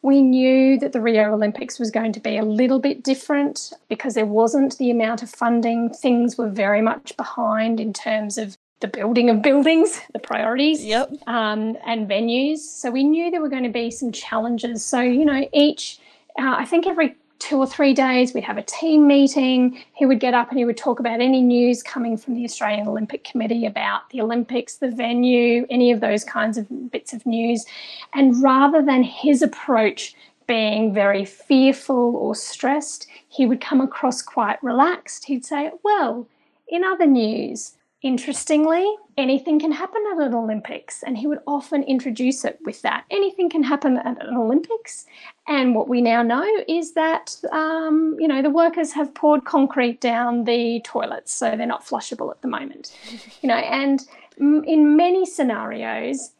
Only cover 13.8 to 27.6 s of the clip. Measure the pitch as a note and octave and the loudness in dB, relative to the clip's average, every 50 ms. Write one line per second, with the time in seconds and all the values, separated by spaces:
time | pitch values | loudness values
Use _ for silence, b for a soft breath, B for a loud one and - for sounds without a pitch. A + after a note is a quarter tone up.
13.8 | A#3 A#3 A#3 - C#4 A#3+ G#3 - - - A3+ A3+ A3 A#3+ A#3+ A3+ - B3 A#3+ A3 | -4 -4 -6 -6 -6 -6 -6 -8 -10 -6 -4 -4 -2 -2 -4 -4 -4 -6 -6 -6
14.8 | - - - C4 B3 B3 B3 C4 D#4 D4 C#4 C4+ C#4 - - D4 D4 D4 D4 - | -6 -2 0 0 2 2 2 4 4 2 2 0 -2 0 4 4 4 4 2 -2
15.8 | - - - b b b b b b b - - B3+ C4+ B3+ - B3+ - E4+ E4+ | -10 -14 -14 b b b b b b b -8 -4 -2 -2 0 -2 -2 0 0 2
16.8 | E4+ F#4+ F4 E4 D#4 B3 - _ _ _ _ _ - - D4 C4+ C4+ C4 - - | 2 2 0 0 0 0 -2 _ _ _ _ _ -6 -2 0 0 0 0 0 2
17.8 | D4 C#4 C4+ C#4 C4+ C4 B3+ B3+ B3+ B3 B3+ B3 - - G#3+ G#3 G#3 - - - | 4 4 4 4 2 2 4 2 2 2 0 -6 -6 -6 -8 -8 -8 -10 -10 -4
18.8 | - E4 D#4 D4+ D4 C#4+ C#4+ C#4 C#4 C4+ - D4 C4 B3+ B3+ B3+ B3+ B3+ B3+ B | 0 4 6 6 8 8 8 6 6 4 4 2 2 2 4 4 2 2 0 B
19.8 | B B _ - C#4+ C4 C4+ A3 C4 B3 B3 B3 A#3+ - B3+ C4+ A#3+ A#3 A3+ A#3 | B B _ 0 2 2 4 2 2 2 2 2 0 0 -2 -2 0 0 -2 -2
20.8 | - C4+ A#3+ - A#3+ A#3 A3+ A#3 A#3+ B3+ C4 C4 B3+ B3 A#3+ A#3+ A#3+ B3 B3 A#3 | -2 -4 -2 -2 -2 -4 0 0 2 2 4 4 4 4 4 4 4 2 2 0
21.8 | - - - C#4 A#3+ A#3 A3+ A3 - - A#3+ A#3 A#3+ A#3 - - A#3+ G#3 G#3 G#3 | -4 -12 -8 -6 -4 -4 -6 -6 -6 -8 -6 -6 -6 -8 -8 -6 -4 -4 -2 -2
22.8 | G#3 G#3+ G#3+ A3 A3 - - - _ - - A#3+ A3+ A3 A#3 A#3 A3+ A3 G#3 - | -4 -4 -4 -4 -6 -6 -8 -14 _ -8 -6 -4 -2 -2 -2 -2 -2 -4 -4 -4
23.8 | - G3+ G3+ G#3 - _ - B3+ A3 A3+ A#3 A#3+ A#3 - B3 A#3+ - - - - | -4 -4 -4 -4 -8 _ -8 -6 -4 -2 -2 -4 -4 -2 -4 -6 -6 -8 -8 -6
24.8 | C#4+ B3+ A#3 A#3 A#3+ A#3 A#3+ A#3+ B3 B3 B3 A#3+ A#3+ A#3+ A#3 A#3+ B3+ - B3 B3 | -6 -6 -4 -4 -4 -2 0 2 2 4 4 4 4 4 2 0 0 0 2 4
25.8 | B3 A#3+ A#3+ G#3+ A3 - G#3 G#3+ - - - A#3+ A3 A3+ G#3+ A#3 G#3 - B3 C#4 | 4 4 4 2 2 0 0 -2 -2 -6 -4 -2 -2 -2 -2 -4 -6 -8 -10 -10
26.8 | B3+ B3 - - _ - - A3 _ B3 A3+ A3+ A3+ A#3 A#3+ A3 | -10 -8 -10 -10 _ -10 -14 -8 _ -4 -2 -2 0 -2 -2 -2